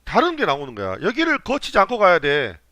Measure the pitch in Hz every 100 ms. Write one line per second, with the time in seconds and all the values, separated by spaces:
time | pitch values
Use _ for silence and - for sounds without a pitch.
0 | - 208 339 339 202 143 139 110 95 95
1 | 175 247 330 285 - 277 - 220 190 240
2 | 196 170 143 147 123 82 _